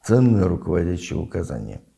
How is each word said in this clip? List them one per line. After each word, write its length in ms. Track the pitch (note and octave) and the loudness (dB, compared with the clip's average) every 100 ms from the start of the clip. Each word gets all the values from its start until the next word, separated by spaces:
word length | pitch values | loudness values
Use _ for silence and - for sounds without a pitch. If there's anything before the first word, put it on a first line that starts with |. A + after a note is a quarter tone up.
ценное 440 | - A#2 B2+ G#2+ F#2 | 2 4 6 4 2
руководящее 680 | F2 - F2 E2+ F2+ - E2 | 0 -2 0 0 -4 -6 -6
указание. 600 | E2+ - E2+ B1 G#1 G#1 _ | -6 -6 -6 -8 -10 -14 _